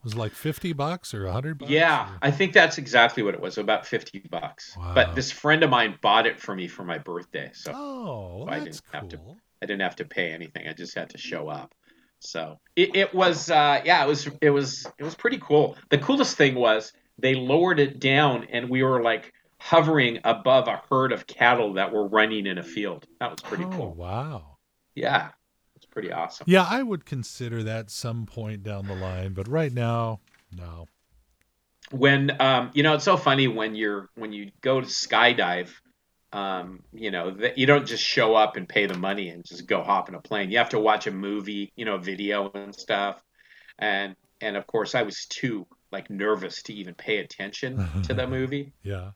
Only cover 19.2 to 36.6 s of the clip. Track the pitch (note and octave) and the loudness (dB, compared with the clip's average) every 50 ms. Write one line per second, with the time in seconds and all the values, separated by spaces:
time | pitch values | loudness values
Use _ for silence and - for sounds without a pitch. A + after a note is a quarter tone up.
19.2 | - - _ _ _ _ _ _ - - - E3+ D#3+ D#3 D#3+ D3+ C3 A#2+ A#2 A2+ | -4 -10 _ _ _ _ _ _ -2 4 6 6 6 6 4 4 4 2 0 0
20.2 | - A2+ A#2+ - - C3 C3 C3 - A#2 G#2 F#2+ - _ C#3 C3 C3 B2+ A#2 G2 | 0 0 0 2 4 4 6 6 4 2 -2 -4 -2 _ 2 2 2 2 0 -4
21.2 | - - - - A#2+ A#2+ B2 A#2+ A2+ G#2 G2 F#2 G2 - A2+ G#2+ G#2 G2 G2+ G#2+ | -6 -12 -4 2 4 4 4 4 2 0 0 0 -2 0 0 -2 -2 2 4 4
22.2 | G#2+ A2 A2 G#2+ G2+ G2 F#2 F2+ E2+ - - G#2+ G#2 G2 F2 D2+ - _ _ _ | 4 4 2 -2 -4 -4 -6 -6 -8 -10 -8 -6 -6 -6 -6 -8 -14 _ _ _
23.2 | B2 A#2 - - - - - - F3 F#3 F#3 F#3 - F#2 E2+ E2 F2 F2 F#2+ A2+ | -8 -8 -8 -10 -10 -8 -6 -6 -6 -6 -6 -6 -8 -8 -8 -10 -10 -8 -6 -6
24.2 | C3+ D#3 D3+ G#2 D#2 - - _ _ _ _ _ _ _ _ - - B2+ C#3 A#2+ | -6 -8 -10 -12 -14 -18 -20 _ _ _ _ _ _ _ _ -4 -2 0 0 0
25.2 | - - - _ _ _ _ _ _ _ _ _ _ _ _ - G#2 F2+ F2 E2 | -2 -2 -14 _ _ _ _ _ _ _ _ _ _ _ _ -10 -8 -8 -6 -6
26.2 | E2 - - - - E3+ F3+ F#3+ F#3 E3+ G3+ B3+ C4+ A#3+ G#3 E3 - - - C3+ | -6 -8 -8 -8 2 4 6 6 6 4 0 -2 -2 -2 -6 -6 -8 -8 -8 -8
27.2 | A#2 - - - B2+ A#2+ A2+ A#2 A2 A2 A2 A2+ A2 G2+ - - - B2 A2+ A#2 | -8 -10 -10 -10 -8 -6 -4 -4 -4 -4 -4 -6 -8 -10 -12 -8 -8 -6 -6 -6
28.2 | A2+ G#2 - - A2+ G#2+ G#2+ G#2 G2 G#2+ G#2 G2+ G2 G2+ G2 F#2 F#2+ F#2 F#2 F#2 | -8 -8 -8 -10 -8 -8 -8 -8 -8 -8 -8 -8 -6 -6 -6 -6 -4 -6 -4 -4
29.2 | F#2 G2 F#2+ F#2 G2 A2 C3 D#3+ D#3+ D3 B2 A#2+ A#2+ A#2 A#2 A#2 A#2 A2+ A2+ G#2 | -6 -6 -6 -6 -6 -2 0 0 0 0 -2 -2 0 0 0 0 -2 -2 -4 -8
30.2 | _ _ _ _ _ _ - F2 F2 F2 E2+ E2+ E2 - _ _ _ _ _ _ | _ _ _ _ _ _ -16 -14 -14 -14 -14 -16 -16 -18 _ _ _ _ _ _
31.2 | _ _ _ _ _ _ _ _ _ _ _ _ _ - - C3 B2+ C#3 C#3 C3+ | _ _ _ _ _ _ _ _ _ _ _ _ _ -12 -4 4 6 6 6 6
32.2 | C#3 C#3 C#3 C#3 C3+ C3+ C3 B2+ B2 A#2+ - C#3+ C#3+ D#3 D3+ D3+ D3+ G3 F#3+ - | 4 2 2 4 4 4 4 4 2 0 0 2 4 4 4 4 4 4 2 4
33.2 | - D3 C3+ C3+ C3+ B2+ A2 A2 G#2+ A2 A2 G#2+ A2 G#2 G#2 G2+ G2 - _ - | 4 2 4 4 4 2 2 0 -4 -4 -2 -2 -2 -2 -2 -4 -8 -12 _ -12
34.2 | A2+ G#2+ G#2 G#2 G#2 G2 _ _ - C3 C3 C3 B2+ B2+ - - - - - A2 | -12 -10 -10 -10 -12 -14 _ _ 0 0 0 0 0 -2 -6 -6 -4 0 4 6
35.2 | A#2 B2 B2 A2+ G2 F2 F2+ F2+ F2+ F2+ - - _ _ _ _ _ _ _ _ | 6 6 6 4 0 0 0 -2 -4 -8 -12 -20 _ _ _ _ _ _ _ _
36.2 | _ _ - G2+ G2 G2 F#2+ F#2 | _ _ -8 -6 -4 -4 -4 -6